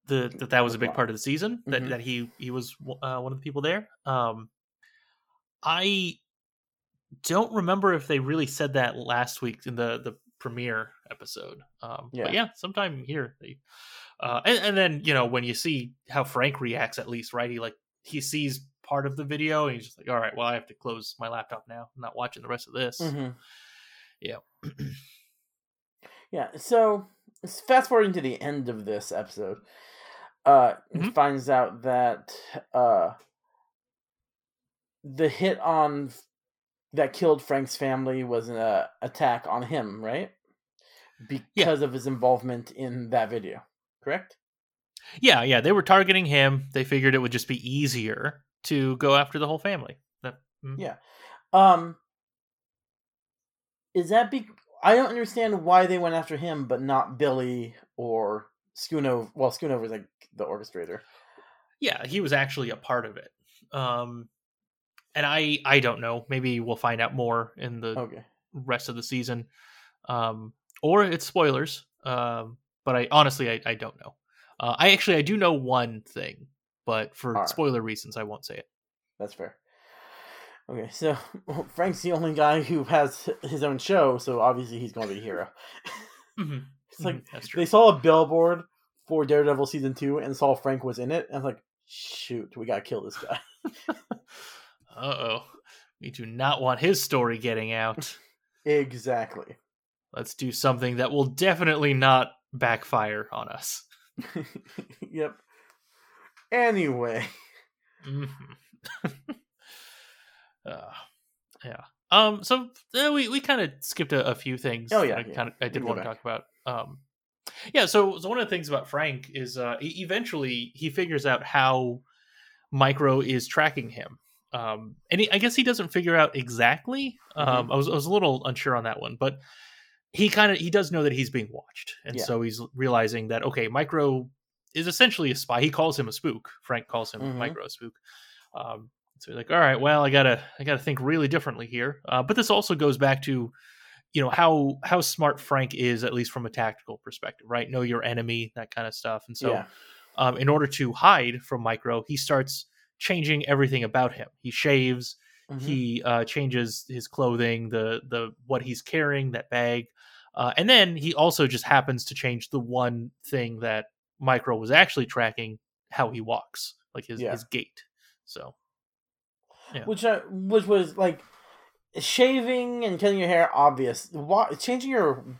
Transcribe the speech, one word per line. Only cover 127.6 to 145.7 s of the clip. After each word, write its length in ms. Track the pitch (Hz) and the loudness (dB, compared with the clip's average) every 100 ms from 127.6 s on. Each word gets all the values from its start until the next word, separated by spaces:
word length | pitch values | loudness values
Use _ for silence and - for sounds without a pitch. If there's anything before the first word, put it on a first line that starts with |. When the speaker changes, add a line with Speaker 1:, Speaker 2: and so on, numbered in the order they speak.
| 120 | 2
Speaker 1:
I 40 | 139 | 0
was, 120 | 147 | 2
I 40 | |
was 120 | 156 156 | -2 0
a 60 | |
little 320 | 202 165 131 131 | 2 2 0 -4
unsure 300 | 127 139 120 | -4 -2 -2
on 80 | 113 | -2
that 160 | 110 | -6
one, 160 | 113 117 | -10 -4
but 200 | 135 135 - - - - _ _ _ | -4 -4 -18 -20 -20 -20 _ _ _
he 160 | - 208 | 0 2
kinda, 260 | 208 208 190 | 4 4 4
he 140 | 170 | 2
does 220 | 202 156 | 0 2
know 120 | 170 | 2
that 100 | 147 | 2
he's 160 | 127 120 | 2 -2
being 200 | 127 107 | -4 -6
watched, 440 | 123 - - - - 143 | -12 -16 -18 -16 -16 -10
and 100 | 123 | -8
Speaker 2:
Yeah. 60 | |
Speaker 1:
so 180 | 117 117 | -4 -2
he's 200 | 117 110 117 127 | -2 -6 -12 -2
realizing 540 | 131 117 110 117 110 | 2 4 2 -2 -4
that, 140 | 113 | -2
okay, 240 | 131 127 110 | -2 -2 -2
Micro 640 | 131 147 160 143 131 127 _ _ _ _ | -2 -2 2 2 0 -4 _ _ _ _
is 140 | 156 170 | -4 -4
essentially 440 | - 247 - 143 | 2 2 4 -2
a 40 | 127 | -2
spy. 260 | - 120 | -2 2
He 80 | 151 | 2
calls 280 | 165 202 143 | 2 0 0
him 80 | 113 | -4
a 60 | |
spook. 360 | - 156 113 - - | -4 -4 -6 -12 -20
Frank 260 | - 117 - | -6 -6 -4
calls 260 | 117 110 | -6 -6
him 80 | 107 | -8
Speaker 2:
Mm-hmm. 160 | 135 123 | -8 -6
Speaker 1:
Micro 260 | 117 131 95 | -6 -8 -12
a 40 | |
spook. 240 | - 117 _ _ - - - _ | -14 -16 _ _ -20 -20 -20 _
Um, 360 | - 117 110 117 _ _ _ | -14 -12 -12 -16 _ _ _
so 120 | - | -14
he's 40 | 120 | -14
like, 120 | 113 | 0
"All 80 | 170 | 4
right, 200 | 147 127 | 6 6
well, 240 | 143 151 139 | 4 4 6
I 60 | |
gotta, 280 | 139 131 113 - - | 6 6 4 -2 -10
I 40 | |
gotta 140 | 139 135 | -4 -2
think 200 | 151 135 | -2 -2
really 260 | 131 160 139 | 0 2 2
differently 380 | 160 139 117 117 | 0 -2 -10 -10
here." 360 | 120 131 143 - | -6 -6 -6 -2
Uh, 140 | 127 | -2
but 120 | 131 240 | 0 0
this 140 | 220 | 2
also 240 | 202 208 156 | 2 2 2
goes 220 | 147 131 | 2 4
back 240 | 135 135 | 2 2
to, 280 | 139 131 117 _ - - - - _ | -2 -4 -4 _ -20 -20 -20 -20 _
you 80 | 151 | -2
know, 80 | 127 | 0
how, 480 | - 165 156 139 135 | 4 6 6 2 -2
how 180 | - 180 | 0 2
smart 380 | - - 147 139 | 2 2 0 0
Frank 320 | - 139 131 | -2 0 0